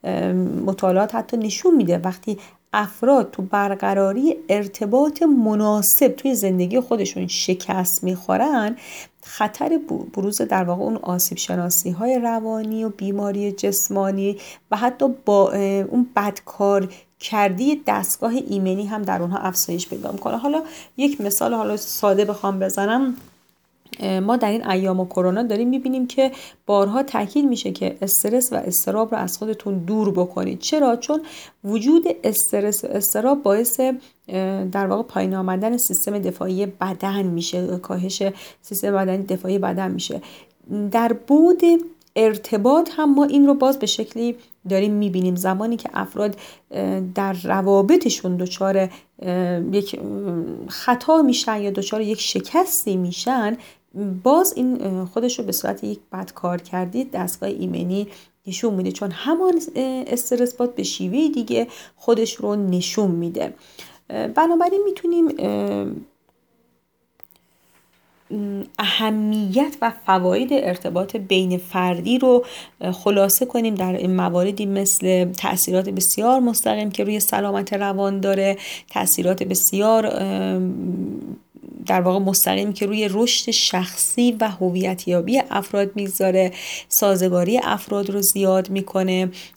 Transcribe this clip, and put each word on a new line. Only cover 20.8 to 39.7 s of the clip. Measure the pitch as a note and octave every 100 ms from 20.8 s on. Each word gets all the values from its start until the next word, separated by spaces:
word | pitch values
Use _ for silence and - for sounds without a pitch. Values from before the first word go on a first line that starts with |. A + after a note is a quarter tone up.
| - -
یک | C#4+ C#4+
مثال | G#3 - A#3
حالا | A#3 G#3+ G#3
ساده | - - G#3 G3 G3+
بخوام | G3+ G3 F#3+
بزنم، | F#3+ G3 G3+ A#3+ C4+ B3+ - _ _ _ _ _ _ -
اه، | G3 F#3+
ما | G3 B3
در | A3
این | A3+ A3
ایام | F#3+ F#3+ F#3 F#3
کرونا | - F#3 G3
داریم | A#3+ G#3+ A#3+
می‌بینیم | C4+ C4 C4 B3
که | - C4+ C4+ - - -
بارها | G3+ G3+ A#3+
تاکید | C#4 A3+ G#3 D4 C#4+
می‌شه | A#3+ F#3+
که | F#3 F#3+ -
استرس | G3 - G#3 A#3+ B3
و | A3+
اضطراب | - F3+ - G#3 A3 A3
رو |
از | F#3 -
خودتون | A3 G#3+ G3+ F#3+
دور | E3+ G#3+ G3+
بکنید. | F3+ F3+ - F#3+ F#3
چرا؟ | - D#4 C4+ A#3
چون | - D#4 D#4 - - _
وجود | G3+ A3 A#3+ E4 E4+ E4+
استرس | A3 G#3 - G#3 G3+ G3+
و | -
اضطراب | G3+ G3 G#3 B3 C#4+
باعث، | G#3 G3+ A#3+ -
اه، | C4 C4 - _ - F#3+ F#3+ G3 F#3+
در | G3 F#3+
واقع | G3+
پایین | A#3 G3 F#3 F#3+
آمدن | F#3 F#3 A3 A#3+
سیستم | - F#3 - G#3
دفاعی | F#3 F3+ F#3 F#3 G3+
بدن | F3+ F#3+ F#3 G3 G3+ F#3
می‌شه، | E3+ E3+ F3+ F3+ F3+
کاهش | - F3+ F#3 F#3+ G3 G3 - -
سیستم | - F#3+ G3+
بدنی | G3 F#3+ F#3+
دفاعی | G3 F#3 F#3 G3
بدن | F#3+